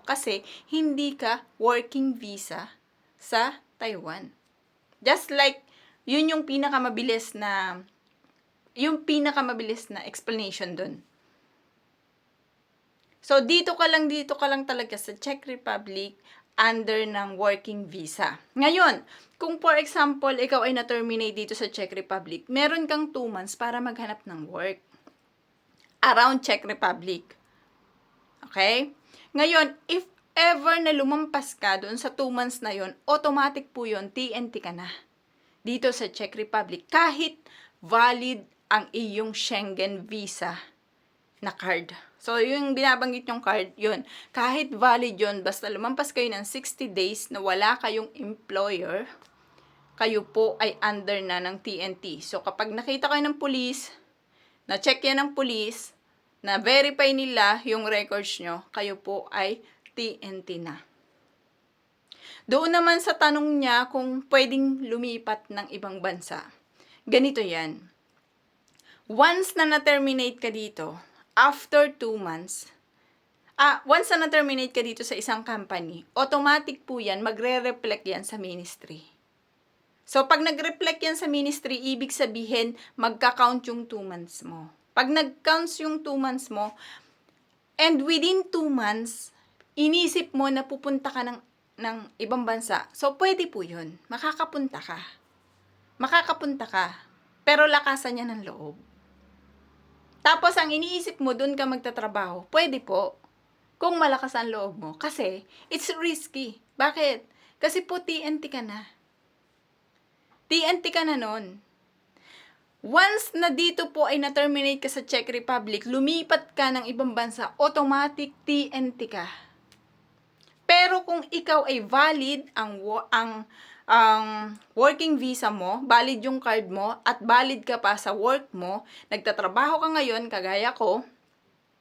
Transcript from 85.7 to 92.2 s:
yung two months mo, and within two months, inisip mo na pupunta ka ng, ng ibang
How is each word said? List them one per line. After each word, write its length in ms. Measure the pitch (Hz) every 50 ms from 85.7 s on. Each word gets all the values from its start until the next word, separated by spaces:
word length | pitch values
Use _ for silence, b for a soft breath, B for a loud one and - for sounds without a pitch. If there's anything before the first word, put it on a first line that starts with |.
| - -
yung 240 | 311 311 311 311
two 160 | 311 294 277 269
months 320 | 262 262 254 262 254 -
mo, 240 | 220 208 208 214 214 B B B B B B B B B B B _ _ _ _ _ _ _ _ _ -
and 240 | 311 330 320 269
within 400 | 269 320 330 320 320 359 370 381 370 -
two 160 | - 330 311
months, 640 | 294 269 247 214 208 214 220 233 226 - - - - b b b b b b b _ - 285
inisip 560 | 302 302 330 349 339 - - 349 339 - -
mo 160 | 269 269 269
na 160 | 269 262 269
pupunta 400 | - 277 269 - 277 277 269 -
ka 160 | 269 - 254
ng, 160 | 240 240 240 233 - _ _ _ _ _ _ -
ng 400 | 233 226 226 220 208 214 _
ibang 240 | -